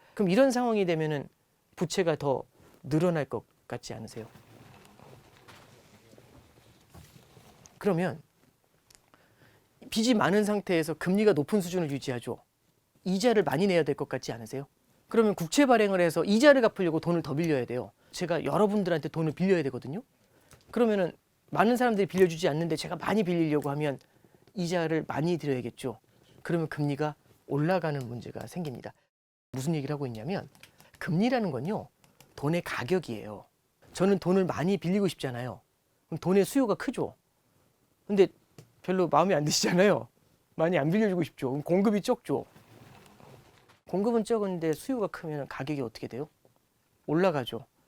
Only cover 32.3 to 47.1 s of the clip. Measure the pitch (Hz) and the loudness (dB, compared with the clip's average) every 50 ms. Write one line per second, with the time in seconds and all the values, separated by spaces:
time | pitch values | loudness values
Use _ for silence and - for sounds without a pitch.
32.3 | - - - 147 165 175 - - - - 131 120 185 190 - - 117 104 - 107 | -10 -4 -2 -2 0 -2 -2 -4 -6 -6 -2 -2 -2 -2 -2 -4 -8 -8 -10 -12
33.3 | 104 95 - _ _ _ _ _ _ _ _ - - - 175 196 202 185 - 170 | -14 -14 -16 _ _ _ _ _ _ _ _ -10 -4 0 2 2 2 2 2 2
34.3 | 185 196 185 156 - - 143 185 202 175 - 165 185 208 202 175 - - - 135 | 2 2 2 0 -2 -2 0 0 0 0 0 0 0 2 0 0 -2 -4 -6 -6
35.3 | 123 120 123 127 101 - _ _ _ _ _ _ _ _ _ - 165 156 - 170 | -6 -6 -8 -8 -10 -12 _ _ _ _ _ _ _ _ _ -10 -10 -4 0 2
36.3 | 185 202 185 - - 277 269 208 185 - - - 240 - 139 - - _ _ _ | 4 4 4 2 2 2 2 2 0 -2 -4 -6 -4 -4 -4 -6 -6 _ _ _
37.3 | _ _ _ _ _ _ _ _ _ _ _ _ _ _ _ - 208 196 190 - | _ _ _ _ _ _ _ _ _ _ _ _ _ _ _ 0 4 4 4 4
38.3 | - _ _ _ _ - - _ _ _ - - 180 190 180 156 - 143 170 196 | 2 _ _ _ _ -20 -20 _ _ _ -6 -2 0 0 2 4 4 4 4 4
39.3 | 185 147 151 151 - - - 214 185 175 190 208 175 120 117 - _ _ _ _ | 2 2 2 2 0 0 2 2 4 6 6 6 4 2 -2 -8 _ _ _ _
40.3 | _ _ _ _ _ - 160 170 185 160 135 156 175 214 226 208 185 175 160 - | _ _ _ _ _ 0 0 2 2 2 2 2 2 2 2 2 2 0 -2 -4
41.3 | - - 147 123 131 147 143 - 170 190 202 233 208 202 - - 247 - - - | -6 -6 -4 -4 -4 -4 -2 0 2 4 4 4 2 0 0 -2 -2 -2 -2 -4
42.3 | 143 127 - - - - - - - - - - - - - - - - - - | -4 -4 -4 -8 -16 -20 -20 -20 -20 -20 -20 -20 -20 -20 -20 -20 -20 -20 -20 -20
43.3 | - - - _ _ _ _ _ _ _ _ - - 180 208 240 233 226 208 - | -20 -20 -20 _ _ _ _ _ _ _ _ -6 -4 -2 0 0 0 0 0 0
44.3 | 233 220 208 190 185 175 165 160 151 - - - 269 240 202 - - - - 160 | -2 -2 -2 -2 -4 -2 -2 -2 -2 -2 -4 -6 -4 -2 -4 -4 -6 -8 -8 -8
45.3 | 151 147 135 - - - 135 147 151 139 131 110 - - - 117 - 117 151 - | -6 -6 -8 -8 -10 -8 -6 -6 -4 -4 -4 -6 -8 -10 -12 -10 -10 -10 -10 -12
46.3 | _ _ _ _ _ _ _ _ _ _ _ _ _ _ _ - | _ _ _ _ _ _ _ _ _ _ _ _ _ _ _ 0